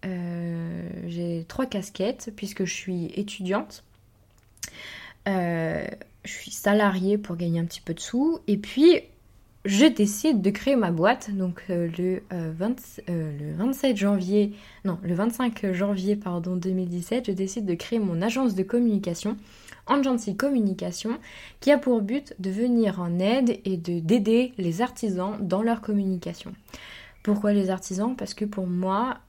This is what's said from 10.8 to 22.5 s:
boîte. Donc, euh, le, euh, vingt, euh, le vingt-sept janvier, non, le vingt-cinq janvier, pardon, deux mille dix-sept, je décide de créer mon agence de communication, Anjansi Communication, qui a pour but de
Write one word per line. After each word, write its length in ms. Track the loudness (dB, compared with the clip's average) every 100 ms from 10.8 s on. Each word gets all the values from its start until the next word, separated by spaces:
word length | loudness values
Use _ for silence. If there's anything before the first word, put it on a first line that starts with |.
| 2
boîte. 400 | 2 2 2 -2
Donc, 320 | -4 -4 -4 -4
euh, 180 | -2 -2 -2
le, 280 | -2 -2 -4
euh, 180 | -6 -6
vingt, 220 | -4 -4 -4 -8 -16 -6
euh, 220 | -4 -4 -6
le 140 | -8
vingt-sept 440 | -2 -2 2 0 2
janvier, 580 | 2 2 4 4 2 -2 -18 -6
non, 140 | -4 -4
le 100 | -2
vingt-cinq 580 | 0 0 0 -2 0 -2
janvier, 440 | 0 0 0 0 -2
pardon, 400 | -2 -4 -2 -2
deux 160 | 0
mille 160 | -2 -2
dix-sept, 380 | -4 -2 -2 -2
je 60 |
décide 320 | -2 -2 -4
de 100 | -2
créer 260 | -4 -2 0
mon 220 | 0 0
agence 340 | 0 2 0 0
de 80 |
communication, 720 | 0 2 4 2 0 -4 -4 -6 -10 -20 -20 -20 0
Anjansi 500 | 2 4 0 -2 0
Communication, 800 | 2 2 2 0 -6 -6 -6 -6 -8 -20 -20 -4
qui 100 | 4
a 80 | 6
pour 240 | 6 2
but 320 | 2 -2 -4 -8
de 100 | -6